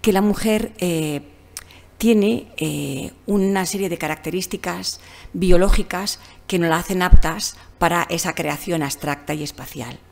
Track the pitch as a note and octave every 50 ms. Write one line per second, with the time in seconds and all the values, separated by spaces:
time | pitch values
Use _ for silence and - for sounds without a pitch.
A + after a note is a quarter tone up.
0 | - A3 F#3+ F#3+ G3+ G#3 G3 - - A3 G#3+ G#3+ G#3+ - - - F3+ F3 E3+ D#3+
1 | D#3 D3+ D3 C#3 D3 - - - - - - - - - - - - - - -
2 | - A3+ A#3 G#3+ G3 G#3+ A#3 - - - - - D#3+ D#3 D3+ D3 C#3+ C#3 C#3 -
3 | - - - - - - G3+ G3+ F#3+ G3 G3 F#3+ F#3 E3+ - G3 G3 F3+ E3+ -
4 | - D3+ D#3 - - D#3+ E3 F#3 F3+ - - - - F3+ F3 F#3 F#3+ - - -
5 | - - - - - - - F3 F#3 F3+ F3+ E3+ F#3+ G3+ - G#3+ G3 - - F3+
6 | G3 G#3 - - - - - - - - F#3+ F3+ E3+ E3 D#3+ E3+ F3 - F#3+ F#3
7 | F3+ F3+ - - - D#3+ E3 G#3 - - - - - - - - F3 E3+ - F3
8 | D#3+ - F3 E3 - E3+ - - D#3 D3 D3 D3 - - F3 D#3+ D3 C#3 - -
9 | - D3 C#3+ C#3+ - - D3+ D3+ D#3 D3 - - B2+ - - C#3+ A#2 A#2+ - -
10 | - -